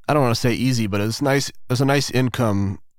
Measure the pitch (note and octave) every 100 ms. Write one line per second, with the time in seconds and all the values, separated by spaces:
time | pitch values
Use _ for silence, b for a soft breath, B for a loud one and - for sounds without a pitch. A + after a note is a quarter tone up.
0 | - D3 B2+ A2+ B2+ A2+ B2+ B2 A2 G2+
1 | G#2+ A2 C#3+ C#3 - - - B2 C3+ C#3+
2 | C3+ B2+ B2+ - A#2 G2+ G2 G2 -